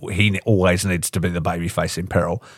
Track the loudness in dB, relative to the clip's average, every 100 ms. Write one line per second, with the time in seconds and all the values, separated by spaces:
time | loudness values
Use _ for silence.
0 | -6 2 2 2 2 4 4 2 0 -2
1 | -2 -2 -2 -2 -4 -2 -4 -2 -4 -4
2 | -2 0 0 -4 -8